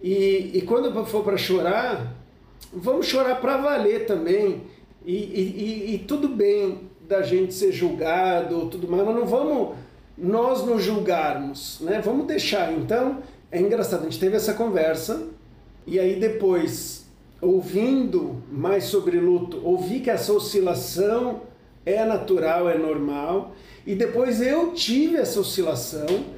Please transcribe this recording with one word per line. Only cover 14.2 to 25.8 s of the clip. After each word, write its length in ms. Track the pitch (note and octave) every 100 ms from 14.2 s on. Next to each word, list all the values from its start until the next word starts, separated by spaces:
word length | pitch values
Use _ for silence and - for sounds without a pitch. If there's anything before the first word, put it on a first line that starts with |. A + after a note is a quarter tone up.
| F#3+ G#3
essa 180 | A3
conversa, 760 | G#3+ A#3 F#3 D#3+ D#3+ - - - - - - - - -
e 140 | F3+
aí 200 | F#3 F#3+
depois, 880 | A3 - G3 F3+ D#3 - - - - - - -
ouvindo 1040 | F3 F#3 F3+ F#3+ A#3+ C4+ A3+ F3+ C#3+ B2 -
mais 320 | C#3 E3+ G3 -
sobre 360 | G3+ E3+ F3
luto, 400 | F3 F3 F3 D3
ouvi 380 | E3+ F3+ F3+ B3
que 80 | A#3+
essa 240 | G#3 -
oscilação 1080 | G#3 - G3+ F#3 - - F3 G#3 A#3 B3 A3 - - - - E3+
é 180 | G#3
natural, 640 | A3 G#3 - F3+ D#3+ E3+ F3
é 100 | D#3+
normal, 800 | D#3 D3 C#3+ C#3+ D3+ F#3+ F#3+ - - - -
e 100 | G3
depois 460 | A#3 A#3 B3+ A3
eu 320 | B3+ D#4 E4+
tive 420 | - G#3+ B3+ D#4+ E4
essa 240 | G3 G3+
oscilação, 840 | F#3+ - E3 C3+